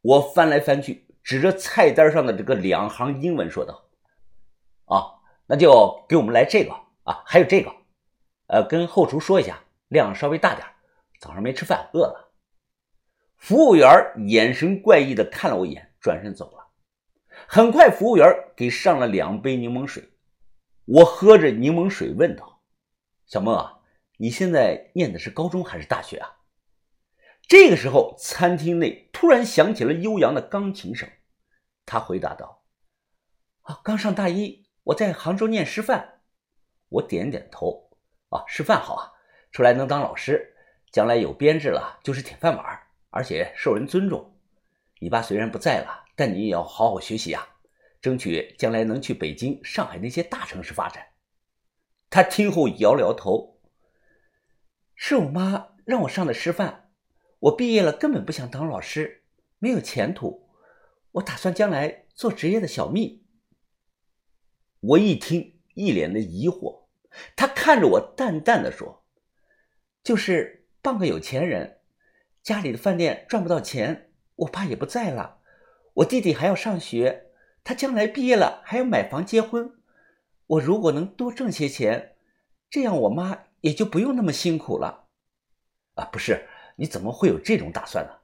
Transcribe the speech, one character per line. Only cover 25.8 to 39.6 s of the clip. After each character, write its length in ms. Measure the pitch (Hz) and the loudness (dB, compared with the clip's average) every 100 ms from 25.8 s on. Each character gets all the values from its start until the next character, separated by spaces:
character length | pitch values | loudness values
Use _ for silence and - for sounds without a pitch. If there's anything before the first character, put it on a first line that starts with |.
是 60 | 76 | -8
大 160 | - | -8
学 160 | - - | -8 -14
啊？” 220 | - - _ _ _ _ _ _ _ _ _ _ _ | -16 -20 _ _ _ _ _ _ _ _ _ _ _
这 220 | 370 359 | 10 10
个 60 | 180 | 8
时 120 | 131 | 4
候， 260 | 131 117 - | 2 2 -4
餐 400 | - - 175 175 | -14 -2 0 0
厅 200 | 156 170 | -2 -2
内 300 | 156 - _ | -2 -4 _
突 160 | - 339 | 0 4
然 180 | 254 233 | 4 4
响 280 | - 170 | 2 2
起 80 | 220 | 2
了 120 | 117 | -2
悠 240 | 160 190 214 | -2 -4 0
扬 160 | 127 | 0
的 80 | 143 | 0
钢 320 | - 202 202 | -6 -8 -6
琴 200 | 190 87 | -8 -12
声。 140 | 120 - _ _ _ _ _ _ _ - | -12 -14 _ _ _ _ _ _ _ -8
他 120 | 117 | -8
回 200 | - 92 | -6 -8
答 160 | - | -8
道 300 | - - - _ _ _ _ _ _ _ _ _ _ | -12 -18 -20 _ _ _ _ _ _ _ _ _ _
：“啊， 180 | - 147 | -20 -14
刚 140 | - 214 | -6 -4
上 180 | 214 | -2
大 140 | 185 196 | -2 -2
一， 380 | 180 208 - _ _ | -2 -6 -10 _ _
我 120 | - | -6
在 180 | 143 208 | -2 -2
杭 240 | 165 160 190 | -4 -6 -4
州 100 | 220 | -2
念 180 | 220 | -2
师 160 | 156 - | -4 -6
范。” 400 | 214 233 - _ _ _ _ _ _ _ _ | -4 -4 -4 _ _ _ _ _ _ _ _
我 120 | 104 | -6
点 280 | - 87 107 | -4 -6 -6
点 180 | - - | -10 -14
头 460 | - 87 - _ _ _ _ _ | -8 -8 -8 _ _ _ _ _
：“啊， 140 | - - | -10 -10
师 160 | - | -12
范 160 | 151 214 | -2 -2
好 160 | - - | -2 -12
啊， 160 | - _ _ _ _ | -12 _ _ _ _
出 100 | - | 2